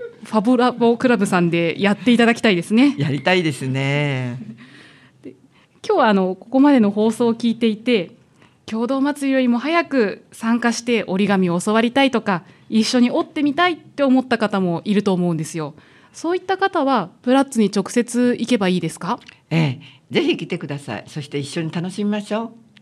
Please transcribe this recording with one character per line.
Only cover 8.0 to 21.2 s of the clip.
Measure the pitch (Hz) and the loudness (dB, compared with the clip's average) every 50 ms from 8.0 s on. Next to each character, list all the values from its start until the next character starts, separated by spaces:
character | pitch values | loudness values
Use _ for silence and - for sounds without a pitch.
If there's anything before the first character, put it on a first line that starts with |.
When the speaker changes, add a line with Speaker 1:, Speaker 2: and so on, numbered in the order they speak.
| 165 - - _ _ _ _ _ _ _ _ _ _ | 0 -4 -10 _ _ _ _ _ _ _ _ _ _
Speaker 1:
共 | - 220 220 240 | -10 -6 -4 -4
同 | 240 269 269 | -2 -2 0
祭 | 269 294 294 294 277 | 0 -2 -2 -2 -2
り | 269 269 | 0 0
よ | 262 | 2
り | 254 | 2
も | 240 240 233 | 2 0 0
早 | 240 294 330 339 339 | -2 0 0 0 0
く | 330 285 262 214 190 - - - _ | 0 0 0 0 0 -2 -8 -14 _
参 | - - - 226 233 233 | -14 -6 -2 0 0 2
加 | 233 233 226 | 0 0 -2
し | - 233 | -2 -2
て | 240 240 214 - | -2 -2 -2 0
折 | - 180 190 208 | -2 0 0 2
り | |
紙 | 196 202 185 185 175 | 2 2 2 2 2
を | 170 175 | 0 -2
教 | - 214 214 | -2 0 0
わ | 226 | 2
り | 226 240 | 0 2
た | 240 277 277 | 2 2 2
い | 262 | 2
と | 262 226 | 2 -2
か、 | 220 214 190 165 - - - _ _ _ | -2 -2 -4 -4 -6 -12 -20 _ _ _
一 | - 220 214 | 0 0 0
緒 | - - 247 | 2 2 2
に | 247 240 | 2 2
折 | - 311 330 | 0 -2 -4
っ | - | -4
て | - 311 294 | -4 -2 -2
み | 294 269 | -2 0
た | 330 349 | 2 0
い | 359 320 | 0 0
っ | |
て | 302 - - _ - 285 | -4 -10 -14 _ 0 2
思 | 262 254 262 | 2 2 2
っ | 254 | 2
た | 254 247 | 0 -2
方 | 226 220 208 208 196 | 0 0 -2 0 0
も | 190 175 170 165 - | 0 0 -2 -2 -2
い | - 202 | 0 0
る | 208 208 | 0 2
と | 208 185 | 0 0
思 | 185 180 175 | 0 0 0
う | 165 | -2
ん | |
で | 156 160 | -2 -4
す | - - | -6 -8
よ。 | 160 151 143 151 - - _ _ - _ _ | -8 -8 -8 -12 -16 -20 _ _ -20 _ _
そ | _ - - 330 | _ -8 -4 -4
う | 359 | -4
い | 370 | -4
っ | |
た | 370 - 381 | -2 -4 -4
方 | 381 392 381 381 339 269 | -2 -2 -2 -2 0 0
は、 | 269 269 226 165 - - _ | 2 0 0 -2 -4 -10 _
プ | _ 247 254 | _ 2 2
ラ | 269 269 | 2 2
ッ | 180 | 0
ツ | - 226 | 0 0
に | 208 190 | 0 2
直 | 202 208 190 - | 0 -2 -4 0
接 | - 247 233 240 - 240 247 247 240 - | -2 -2 -2 0 0 0 2 2 0 -2
行 | 233 | -2
け | - 247 | -2 0
ば | 202 202 185 | 0 2 0
い | 185 | 0
い | 180 | 0
で | 165 160 | -2 -6
す | - - | -8 -8
か？ | - 175 240 - - - - _ _ _ | -8 -8 -8 -8 -10 -18 -20 _ _ _
Speaker 2:
え | 151 | 0
え、 | 165 160 139 123 - - - - _ _ _ | 0 0 0 -2 -6 -10 -18 -20 _ _ _
ぜ | - - 330 | -2 0 0
ひ | 311 330 | 0 -2
来 | - 175 | -2 -4
て | - 185 | -8 -8
く | 165 - | -8 -8
だ | - 143 143 | -10 -10 -10
さ | - - 107 95 | -10 -10 -10 -10
い。 | - | -12
そ | - - 156 | -12 -12 -12